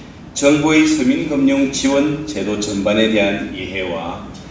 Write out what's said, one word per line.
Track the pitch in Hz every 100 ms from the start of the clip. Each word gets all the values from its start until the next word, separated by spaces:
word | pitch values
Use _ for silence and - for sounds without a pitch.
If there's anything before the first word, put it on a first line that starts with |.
| - - - -
정부의 | - - 311 311 311
서민금융 | 311 254 311 302 277 269 277 269
지원 | - 269 139 - - -
제도 | 104 98 101
전반에 | - 101 98 110 110
대한 | 107 101 104 - 90
이해와 | 92 95 92 82 82 - - - -